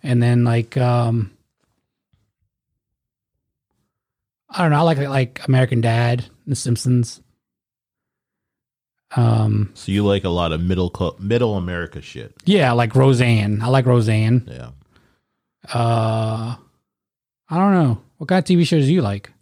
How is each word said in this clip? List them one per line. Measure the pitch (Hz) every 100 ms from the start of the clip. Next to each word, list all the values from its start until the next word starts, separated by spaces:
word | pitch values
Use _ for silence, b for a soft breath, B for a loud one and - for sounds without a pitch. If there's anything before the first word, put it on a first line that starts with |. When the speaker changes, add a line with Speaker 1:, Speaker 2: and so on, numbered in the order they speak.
Speaker 1:
And | 143 123
then, | 120 120
like, | 120 117 113 -
um, | 123 120 117 113 101 _ _ _ _ _ _ _ _ _ _ _ _ _ _ _ _ _ _ _ _ _ _ _ _ _ _ _ _ _ _ _ _
I | 277
don't | 170
know. | 147
I |
like, | 165 151
like, | 139 135 123 - -
American | 131 127 123
Dad, | 113 117 120 120 - _ -
The | 131
Simpsons. | 156 120 127 123 113 - _ _ _ _ _ _ _ _ _ _ _ _ _ _ _ _ _ _ _ -
Um, | 117 110 107 107 104
Speaker 2:
So | - -
you | 98 104
like | 98
a | 92
lot | 87 85
of | 78
middle | 87 92 87 -
cl-, | 90 -
middle | 98 117 120 101
America | 87 87 82 -
shit. | - - 57 _ -
Speaker 1:
Yeah, | 202 135
like | 120 120 120
Roseanne. | 131 123 123 117 101 104
I | 117
like | 135 127
Roseanne. | 123 110 107 110 123 113
Speaker 2:
Yeah. | 120 117 67 _ _ _ _ _ _ _ _ -
Speaker 1:
Uh, | 123 117 117 110 110 110 110 113 117 _ _ _ _ _ _ _ _ _
I | 160
don't | 196
know. | 190 147 110 _ _
What | 156
kind | 185
of | -
T | 180
V | 165
shows | 165 135
do |
you | 180
like? | 107 101 - _